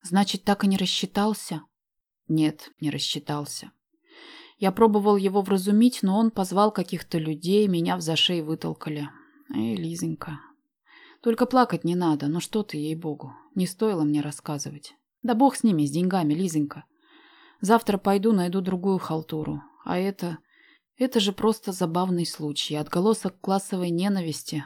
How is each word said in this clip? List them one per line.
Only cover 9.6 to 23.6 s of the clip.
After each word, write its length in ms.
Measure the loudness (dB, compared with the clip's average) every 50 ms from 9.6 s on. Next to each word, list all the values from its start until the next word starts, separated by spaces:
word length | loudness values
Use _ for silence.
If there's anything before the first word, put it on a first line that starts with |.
| -2 -2 -2
Лизонька. 640 | -4 -4 -6 -6 -4 -6 -6 -6 -6 -10 -12 -12 -14 -16 -20 _ _ _ _ _ _ _ _ -20 -20 -20 -20 -20 _
Только 220 | -2 -2 2 2 0
плакать 400 | 4 4 4 4 4 0 -2 -2
не 100 | 0 0
надо, 340 | 2 2 2 2 0 0 -2
ну 120 | -2 -2
что 220 | -4 -4 -4 -4
ты, 160 | -4 -4 -6 -6
ей-богу, 560 | -6 -6 -6 -6 -6 -8 -8 -8 -12 -18 -18 -20 _ _ _
не 120 | -2 -2
стоило 380 | -2 -2 _ 0 0 2 2 2
мне 180 | 2 2 0
рассказывать. 720 | -2 -4 -8 -10 _ -8 -8 -8 -8 -10 -12 -14 -18 -20 -20 _ _ _ _ _
Да 120 | -2 0 4
бог 220 | 6 6 6 6
с 60 | 4
ними, 220 | 2 4 4 4 2
с 60 | 2
деньгами, 420 | 2 0 0 2 2 2 2 2
Лизонька. 520 | 0 0 0 0 0 -2 -2 -2 -6 -14 -18 _ _ _ _ _ _ -20 _ -20 -20 _ -20 -20 _ _
Завтра 380 | 2 4 4 4 4 0 -2 0
пойду 340 | 2 2 2 4 4 4
найду 300 | 4 4 2 0 -2 -2
другую 360 | -2 -2 -4 -2 0 0 0 0
халтуру. 640 | -2 -4 -6 -6 -6 -6 -8 -6 -6 -6 -6 -8 -10 -16 _ _ -8
А 140 | -4 -2 -2
это... 400 | -2 -2 -4 -4 -8 -8 -8 -10 _ _ _ _ _ _ _ _ _ _ _
Это 240 | _ -2 0 2 2
же 120 | 0 0
просто 400 | -2 2 0 0 0 0 -4 -8
забавный 520 | -2 -2 -2 0 0 0 0 0 0 0 -2
случай, 520 | -4 -6 -6 -6 -6 -4 -4 -4 -4 -4
отголосок 640 | -6 -4 -2 -2 2 2 2 2 0 -2 -8 -8 _
классовой 500 | -4 -2 -2 -2